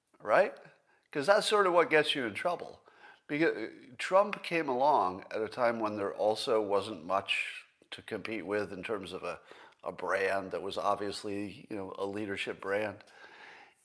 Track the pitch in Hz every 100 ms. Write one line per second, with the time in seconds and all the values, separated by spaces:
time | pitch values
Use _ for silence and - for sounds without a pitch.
0 | _ _ - 127 302 - - _ _ _
1 | _ 151 139 208 - 208 190 175 156 156
2 | 147 151 120 98 175 175 - - _ -
3 | - - - 147 160 - 107 - - 123
4 | - 185 208 185 - 170 151 123 143 135
5 | 92 92 - 107 110 - 120 117 107 104
6 | 98 - 104 110 - 110 104 98 101 78
7 | 80 95 - - - - - _ _ -
8 | - 107 92 110 85 104 98 95 90 107
9 | 92 92 87 80 - - - _ - 85
10 | 90 95 98 98 98 87 95 92 90 101
11 | 101 98 107 101 104 101 - 107 95 -
12 | 98 101 107 95 - 101 95 101 107 98
13 | - - - - - - - _